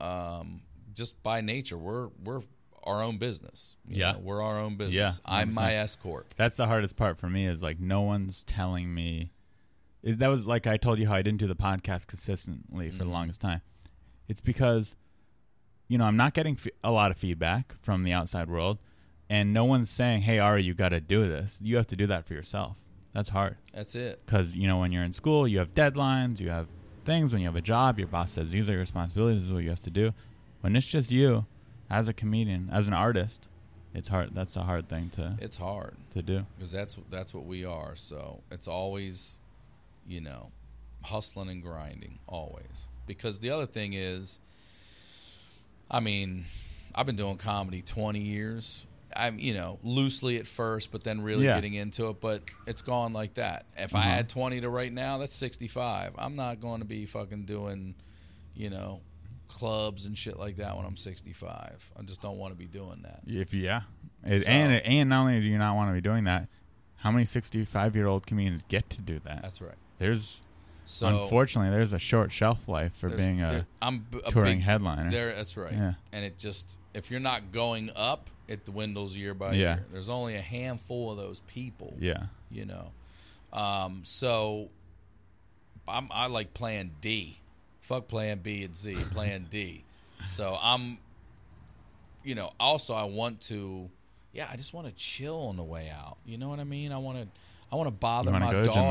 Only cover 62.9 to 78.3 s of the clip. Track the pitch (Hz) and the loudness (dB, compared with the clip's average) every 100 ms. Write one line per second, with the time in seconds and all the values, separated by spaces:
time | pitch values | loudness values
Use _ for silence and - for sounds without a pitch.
62.9 | 85 82 80 - 92 95 98 92 113 110 | -14 -16 -14 -6 -4 -2 0 0 0 -2
63.9 | - - - - 101 - 131 151 123 - | -12 -20 -10 2 4 6 6 8 6 6
64.9 | 135 139 131 131 120 107 107 107 104 104 | 4 6 6 6 4 4 4 4 4 2
65.9 | 90 98 110 101 90 90 - - - - | 2 2 2 4 2 0 -12 -20 -20 -20
66.9 | - 110 117 117 127 - 110 107 101 104 | -4 4 4 4 2 -2 -2 0 2 2
67.9 | 107 101 98 - 107 98 87 78 95 107 | 4 4 2 2 0 2 0 0 0 0
68.9 | - 90 78 76 76 95 95 85 82 - | -4 -4 -6 -6 -10 -10 -12 -14 -16 -18
69.9 | - 92 113 110 - - - - - - | -2 2 2 0 -8 -14 -20 -20 -16 -4
70.9 | - - 104 101 113 131 120 95 101 113 | 0 4 4 6 6 6 4 4 4 4
71.9 | 98 - 113 95 - 110 117 - 85 82 | 2 4 4 4 4 2 2 0 -2 -2
72.9 | - 90 110 95 92 85 80 85 - 117 | -2 -4 0 2 2 2 0 -2 -4 -4
73.9 | 127 113 117 - 113 101 92 92 107 98 | -4 -6 -8 2 6 6 6 4 4 2
74.9 | 76 80 120 120 104 104 - 87 104 101 | 0 0 0 0 -2 -4 -4 -2 0 0
75.9 | 95 - 107 101 90 107 95 - - - | 0 -6 -8 -8 -6 -4 -2 -2 -6 -12
76.9 | 107 - 123 131 123 95 110 117 117 110 | -12 -8 -4 -2 -2 -2 0 0 0 -4
77.9 | - 113 147 - | -2 0 -2 -6